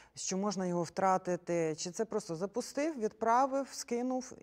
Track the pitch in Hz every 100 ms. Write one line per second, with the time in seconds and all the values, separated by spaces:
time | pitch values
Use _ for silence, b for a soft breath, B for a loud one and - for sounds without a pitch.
0 | B - - 190 208 190 185 175 165 -
1 | 190 185 185 175 175 170 160 156 180 170
2 | 214 208 - 160 190 240 - - 311 285
3 | 214 - 226 240 269 269 262 - - 240
4 | 254 254 247 -